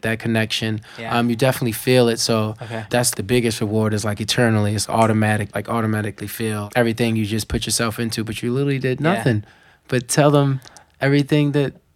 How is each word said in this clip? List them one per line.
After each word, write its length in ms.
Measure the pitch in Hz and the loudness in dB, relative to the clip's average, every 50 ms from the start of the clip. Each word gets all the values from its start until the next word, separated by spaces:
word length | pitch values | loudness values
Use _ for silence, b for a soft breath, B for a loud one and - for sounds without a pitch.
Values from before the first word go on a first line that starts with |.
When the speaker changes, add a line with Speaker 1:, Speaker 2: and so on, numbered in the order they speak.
| - | -6
Speaker 1:
that 180 | 110 113 110 | -4 -4 -4
connection. 600 | - 117 113 113 110 113 - - 113 110 107 104 B B B | -2 -2 0 0 0 -2 -2 -4 -4 -4 -4 -6 B B B
Speaker 2:
Yeah. 200 | B 113 113 120 120 | B -8 -2 0 0
Speaker 1:
Um, 100 | 120 120 | 2 2
you 60 | 117 | 2
definitely 380 | 113 135 131 127 - 127 117 107 | 2 2 0 2 0 -2 -4 -4
feel 360 | - - 127 127 127 120 117 | -2 0 4 4 6 6 4
it, 120 | 113 113 | 2 0
so 340 | - - 117 110 107 107 110 - 123 | 0 0 0 0 0 -2 -4 -8 -10
Speaker 2:
Okay. 220 | 110 117 110 107 - | -10 -10 -10 -6 -2
Speaker 1:
that's 220 | - 120 123 - | -2 0 0 0
the 120 | - - 98 | -2 -4 -2
biggest 360 | 95 120 123 117 117 107 - | 0 0 2 2 0 -2 -2
reward 320 | 117 101 107 110 110 107 107 | -2 -2 0 0 0 0 0
is, 120 | 104 107 | -2 -2
like, 160 | 107 101 107 | -4 -4 -4
eternally, 560 | 110 - - 127 123 113 110 107 104 104 107 | -4 -2 2 2 4 4 4 4 2 2 0
it's 120 | 104 - - | -2 -2 0
automatic, 640 | - 113 113 107 107 110 107 107 107 107 104 - - | 2 4 4 4 4 4 2 2 2 0 -2 -4 -6
like, 120 | 107 - - | -6 -6 -4
automatically 600 | 113 117 110 110 107 107 107 104 98 - 104 101 | -4 -2 -2 -2 -2 -2 -4 -6 -8 -10 -12 -12
feel 420 | - - 113 110 107 107 104 101 - | -8 -6 -4 -4 -4 -6 -8 -2 0
everything 400 | 123 120 117 113 117 120 113 113 | 2 2 2 2 0 0 0 0
you 100 | 110 107 | 0 -2
just 220 | 98 110 110 107 - | -2 -2 -4 -4 -4
put 180 | - 117 - | -4 -4 -2
yourself 320 | 113 107 - 120 113 110 - | -4 -2 -2 -2 -2 -2 -4
into, 240 | 117 110 - 117 107 | -6 -4 -4 -4 -6
but 200 | 113 107 - - | -6 -6 -6 -4
you 80 | 120 123 | -4 -2
literally 260 | 135 143 143 139 131 | -2 0 0 -2 -2
did 220 | 131 131 131 135 | -2 -2 -2 0
Speaker 2:
Yeah. 120 | 143 165 190 | 0 0 0
Speaker 1:
nothing 280 | - - 139 110 104 b b b b b b b b b | 2 2 2 0 0 b b b b b b b b b
but 220 | - 131 123 - - | -4 -2 -2 -2 0
tell 220 | - 160 143 147 | 2 4 4 6
them 300 | 143 143 139 139 135 131 B B B B B B B _ | 6 6 4 2 0 -2 B B B B B B B _
everything 540 | 135 139 139 143 143 135 156 147 147 143 139 | 0 2 2 2 2 2 2 2 2 2 2
that, 220 | 147 139 127 - - _ _ _ | 0 -2 -2 -4 -10 _ _ _